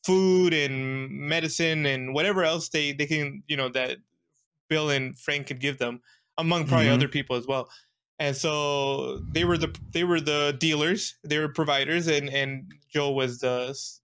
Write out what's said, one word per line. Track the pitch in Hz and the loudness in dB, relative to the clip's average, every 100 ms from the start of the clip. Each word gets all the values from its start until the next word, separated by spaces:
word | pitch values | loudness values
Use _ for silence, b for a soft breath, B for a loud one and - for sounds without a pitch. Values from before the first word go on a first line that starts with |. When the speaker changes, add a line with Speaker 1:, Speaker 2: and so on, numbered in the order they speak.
| - | 2
Speaker 1:
food | 185 190 185 180 | 4 6 6 4
and | 160 143 135 131 131 135 | 2 0 -2 -4 -6 -8
medicine | 139 143 165 160 - 165 156 147 | -8 -2 -2 -2 -2 0 2 0
and | 131 127 | 0 -2
whatever | 139 185 190 | -2 0 2
else | 160 165 160 | 2 0 -2
they, | 160 147 | -2 -2
they | 143 147 | -2 -2
can, | 156 143 139 - | 0 -2 -8 -6
you | 147 | -4
know, | 131 | -2
that | 131 127 - _ _ _ _ _ _ _ | -2 -2 -4 _ _ _ _ _ _ _
Bill | 156 151 | 0 2
and | 139 131 - | 0 -2 -8
Frank | - 143 139 | -4 -4 -6
could | 131 | -4
give | 139 135 | -4 -2
them, | 120 120 b b b - | -4 -4 b b b -4
among | 165 170 139 | 0 2 4
probably | 135 151 | 4 6
Speaker 2:
Mm-hmm. | 123 | 4
Speaker 1:
other | 139 | 2
people | 147 135 123 | -2 -2 -4
as | 127 | -2
well. | 135 120 B B B _ _ | -4 -4 B B B _ _
And | 147 139 | -4 -2
so | 160 151 147 143 139 139 131 135 - | -2 0 0 0 0 -2 -4 -6 -4
they | 160 | 0
were | 175 170 | 2 2
the, | 160 - - | 0 -6 -6
they | 170 | -2
were | 175 170 | 2 2
the | 151 147 147 131 | 2 2 0 2
dealers, | 160 151 156 196 - - | 2 2 2 0 -2 -10
they | 156 151 | -2 0
were | 151 | 0
providers, | 156 151 139 139 170 165 | 0 0 2 2 0 2
and, | 147 143 | 0 0
and | 139 135 135 135 - _ | -2 -2 -4 -12 -20 _
Joel | 151 143 135 | 0 0 2
was | 131 120 | 0 0
the | 127 123 123 139 - - | 0 0 -4 -8 -12 -14